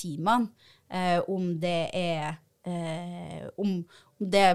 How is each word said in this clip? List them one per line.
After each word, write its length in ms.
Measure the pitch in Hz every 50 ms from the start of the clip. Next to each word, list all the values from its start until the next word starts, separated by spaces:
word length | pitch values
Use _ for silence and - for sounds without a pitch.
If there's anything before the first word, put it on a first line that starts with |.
teamene, 500 | - 175 147 156 160 196 226 247 233 214 - _ _ _ _ _ _ -
eh, 300 | - 185 185 180 175 175 - -
om 220 | 196 185 185 175 175 165
det 180 | 165 175 170 170 165 - -
er, 460 | 185 180 170 165 156 151 151 160 156 _ _ _ _ -
eh, 800 | 180 180 175 170 165 160 165 175 175 175 175 175 160 165 160 - - - -
om, 160 | 202 202 190 180 170 - - - - _ _ -
om 120 | 214 185
det, 180 | 180 202 196 190 180